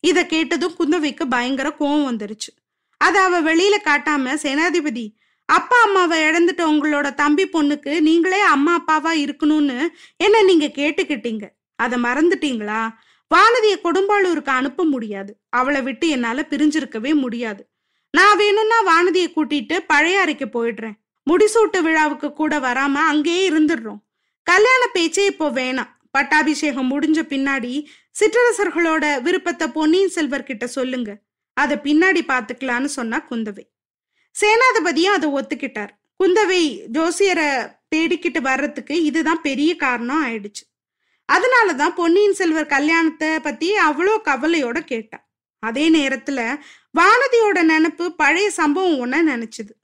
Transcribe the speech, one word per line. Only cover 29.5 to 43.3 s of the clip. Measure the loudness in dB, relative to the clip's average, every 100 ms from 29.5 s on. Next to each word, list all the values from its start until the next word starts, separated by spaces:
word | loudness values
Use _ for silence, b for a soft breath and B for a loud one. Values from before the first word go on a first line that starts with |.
| -6 -6
பொன்னியின் | -2 0 2 0 -2
செல்வர்கிட்ட | -4 -6 -8 -10 -8
சொல்லுங்க, | -6 -6 -6 -8 -12 _ _ _ -2
அதை | -2 -2
பின்னாடி | 0 2 4 2
பாத்துக்கலான்னு" | 0 -4 -4 -8 -6 -4 -4
சொன்னா | -6 -6 -6 -6
குந்தவை. | -8 -8 -12 -20 _ _ _ _ _ _ -2
சேனாதிபதியும் | 2 4 4 2 0 0 0 0
அதை | 0
ஒத்துக்கிட்டார். | -4 -6 -8 -8 -10 -12 _ _ _
குந்தவை | 2 2 2 2 0 -2 -6
ஜோசியரை | -2 -2 0 0 2 0 -2 -6 _ _ -2
தேடிக்கிட்டு | 0 -2 -4 -4
வர்றதுக்கு | -2 -2 -2 -6 -6 -2
இதுதான் | 0 0 0 -2
பெரிய | -2 -2 -2 -2
காரணம் | -2 -4 -4 -2 -2
ஆயிடுச்சு. | -6 -12 -18 _ _ _ _ _ _ 0
அதனாலதான் | 2 4 4 2 2 -2 0
பொன்னியின் | 2 4 4
செல்வர் | 2 0 0 0
கல்யாணத்தை | 0 2 2 0 0 -4